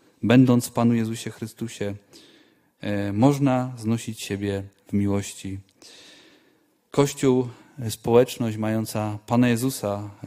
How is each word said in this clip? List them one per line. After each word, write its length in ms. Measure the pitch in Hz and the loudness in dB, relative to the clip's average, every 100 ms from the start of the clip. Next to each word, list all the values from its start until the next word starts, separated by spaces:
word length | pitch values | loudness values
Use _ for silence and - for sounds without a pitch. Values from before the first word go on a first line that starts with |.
| _ _ | _ _
będąc 440 | 104 123 131 123 - | 4 6 6 4 0
w 40 | |
Panu 220 | - 117 | 0 0
Jezusie 380 | 117 110 113 - | 2 -2 -6 -10
Chrystusie, 640 | - 113 - 113 - 101 101 _ - - _ _ _ _ _ | -12 -14 -10 -12 -8 -8 -8 _ -20 -20 _ _ _ _ _
e, 320 | 104 101 101 | -6 -4 -4
można 600 | 101 131 143 139 127 127 123 | 2 4 4 2 0 -2 -6
znosić 460 | 110 113 - 107 | -4 -2 -4 -10
siebie 400 | - 101 101 98 98 _ _ | -8 -4 -2 -4 -6 _ _
w 60 | |
miłości. 680 | 101 101 101 98 - 98 95 - _ - - - - - _ _ _ _ _ _ | -2 0 0 -4 -10 -12 -12 -14 _ -20 -20 -20 -20 -20 _ _ _ _ _ _
Kościół, 560 | - 143 - 135 127 123 - - - | 0 0 2 2 2 0 -8 -20 -10
e, 120 | 117 | -10
społeczność 680 | - - 117 131 - 117 107 | -6 4 6 4 0 -4 -2
mająca 640 | 110 110 107 110 107 107 - | -2 -2 -2 -4 -6 -6 -2
Pana 240 | 120 123 | 2 4
Jezusa 600 | 117 131 135 101 101 104 98 | 2 -2 -4 -4 -6 -8 -12